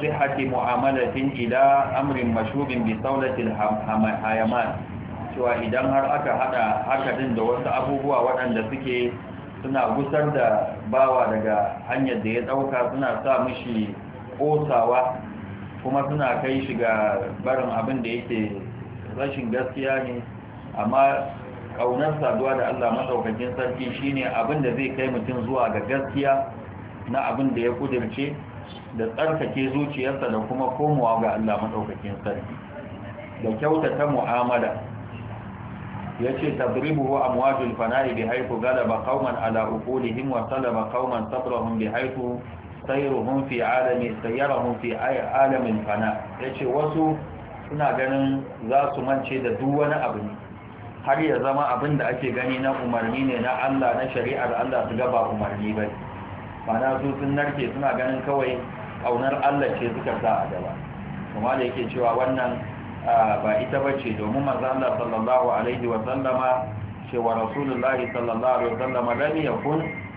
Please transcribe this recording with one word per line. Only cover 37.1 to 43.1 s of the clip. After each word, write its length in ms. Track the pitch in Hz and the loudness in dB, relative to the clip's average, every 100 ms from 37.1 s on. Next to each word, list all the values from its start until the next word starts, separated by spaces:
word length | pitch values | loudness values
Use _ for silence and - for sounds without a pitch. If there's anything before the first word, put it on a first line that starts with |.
| 139 | 2
amwajul 560 | 131 123 135 135 123 110 | 2 2 2 2 0 0
fana'i 320 | 113 131 127 113 | 2 2 2 0
bi 80 | 113 | 0
haythu 320 | 127 123 113 | 0 0 0
galaba 480 | 123 127 113 110 131 | 2 2 2 0 0
qauman 320 | 135 127 117 | 0 0 0
ala 320 | 113 113 107 | 0 2 0
uqulihim 600 | 110 120 127 117 117 135 | -2 -2 -2 0 -2 -2
wa 160 | 120 110 | -2 0
salaba 400 | 135 127 113 107 | -2 0 0 0
qauman 400 | 123 127 120 107 | 0 0 -2 -2
sabrahum 480 | 127 127 117 113 113 | -4 -2 -2 0 0
bi 80 | 107 | 0
haythu 560 | 117 131 127 123 120 - - - - - | 0 -2 -2 -4 -4 -8 -14 -14 -10 -2
sayruhum 560 | 135 143 | 0 2